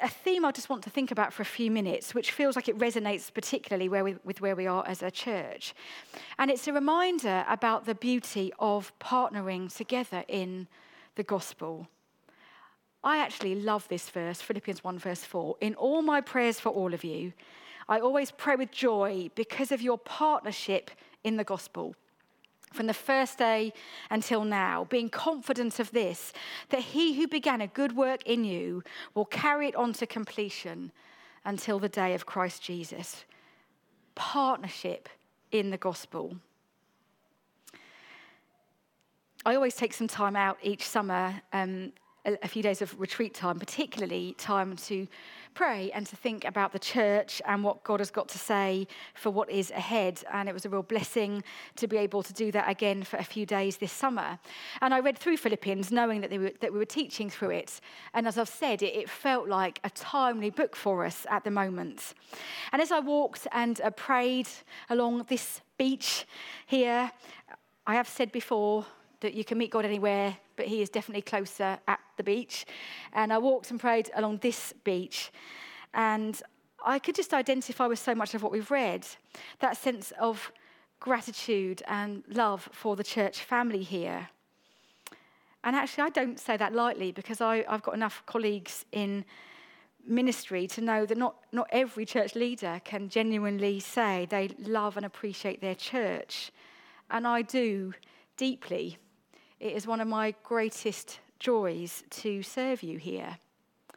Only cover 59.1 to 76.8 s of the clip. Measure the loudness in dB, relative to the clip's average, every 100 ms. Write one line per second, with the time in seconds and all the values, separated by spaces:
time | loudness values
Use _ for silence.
59.1 | -2 2 2 2 2 2 0 -6 -6 -2
60.1 | 4 4 4 0 2 0 2 2 2 2
61.1 | -2 0 0 2 0 0 -2 -6 -8 -12
62.1 | -14 -18 -14 -12 -10 0 2 4 4 4
63.1 | 4 2 0 -4 0 2 2 0 0 2
64.1 | 4 4 2 -2 -6 -16 -14 -2 2 2
65.1 | 2 0 -2 -2 -10 _ 0 0 2 -2
66.1 | -2 -4 -12 -14 -12 0 4 6 4 2
67.1 | -4 -20 -20 -20 -20 _ _ 2 2 2
68.1 | 0 0 0 0 2 4 2 0 -12 _
69.1 | -6 -4 -2 -2 0 2 2 2 2 4
70.1 | 4 2 -2 _ -6 -2 0 0 -2 -4
71.1 | -6 -2 -2 -2 -2 -2 0 0 0 -2
72.1 | -6 0 0 0 -10 -10 -12 -14 -14 -4
73.1 | 0 4 4 4 4 0 -2 2 4 2
74.1 | 0 0 2 0 0 -6 -4 0 0 -2
75.1 | -6 -10 -12 -18 -16 -16 -18 -6 2 2
76.1 | 2 0 -4 -10 _ _ -4